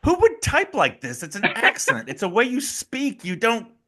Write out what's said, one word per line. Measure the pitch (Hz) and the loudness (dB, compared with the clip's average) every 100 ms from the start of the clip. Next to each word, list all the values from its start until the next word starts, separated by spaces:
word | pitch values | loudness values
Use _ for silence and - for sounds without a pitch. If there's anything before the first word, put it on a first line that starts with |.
Who | - | 2
would | 359 453 453 | 4 4 4
type | - 285 381 | 0 0 0
like | 262 143 - | 2 0 0
this? | 127 123 | -10 -10
It's | 165 | -10
an | 202 | -4
accent. | 208 - - - - 233 - | -4 2 0 0 -2 -2 -4
It's | - | -6
a | 190 | -2
way | 180 | 2
you | 247 247 | 2 0
speak. | - - - 254 277 - | -6 -8 -8 -4 -4 -4
You | 175 | -8
don't. | 180 226 233 214 _ | -2 0 0 -4 _